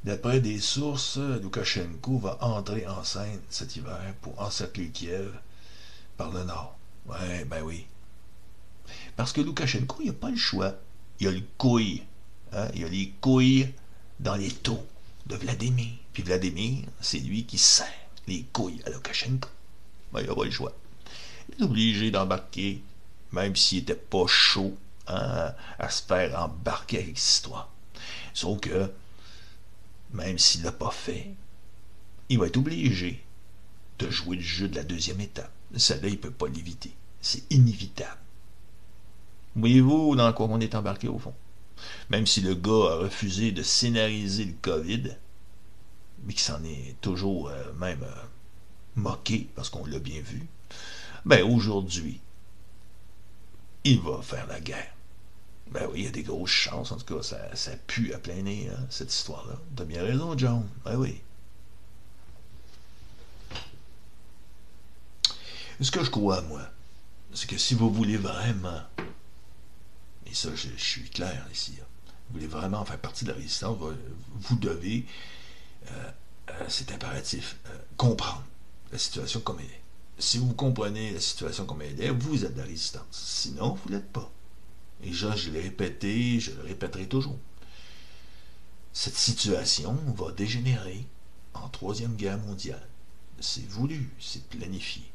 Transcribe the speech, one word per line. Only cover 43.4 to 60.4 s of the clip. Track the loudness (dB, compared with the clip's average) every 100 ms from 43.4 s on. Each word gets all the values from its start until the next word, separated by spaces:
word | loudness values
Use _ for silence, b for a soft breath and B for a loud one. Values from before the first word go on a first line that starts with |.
| 2
de | 2
scénariser | 2 4 6 6 4 2 0 0
le | -2 -2
covid, | 0 2 2 0 -2 -6 -10 -10 -10 -10 -10 -10 -10 -10 -10 -8
mais | -4
qui | 0
s'en | 0 0
est | -4 -6 -6 -2
toujours, | 0 2 2 0 -2
euh, | -6 -6 -2
même, | -2 -2
euh, | -4 -6 -8 -8 -10 -10 -10 -10 -4 0
moqué, | 0 0 2 0 0
parce | -6 -6
qu'on | -4 -4
l'a | -4
bien | -4 -6
vu, | -6 -6 -6 -8 -10 B B B B B
ben | 8 10
aujourd'hui, | 10 8 8 4 2 -2 -2 -6 -8 -10 -10 -10 -10 -8 -8 -8 -10 -10 -10 -10 -10 -8 -10 -2
il | 8 8
va | 6 -4
faire | -4 -6 -4
la | -6
guerre. | -4 -6 -6 -8 -10 -10 -8 -8 -8 -8 -6
Ben | -4 -2
oui, | -2
il |
y | -4
a |
des | -4
grosses | -4 -2 2
chances, | 2 2 -2 -4
en | -6
tout | -4 -4
cas, |
ça, | -4 -6 -8 -6
ça | -6 -6 -6
pue | 0 0
à | 0
plein | -6 -4
nez, | -2 -2 -4
hein, | -4 -6
cette | -6 -2
histoire-là. | -2 -2 -6 -6 -8 -6
T'as | -6
bien | -4 -2
raison, | 2 2 2
John. | 2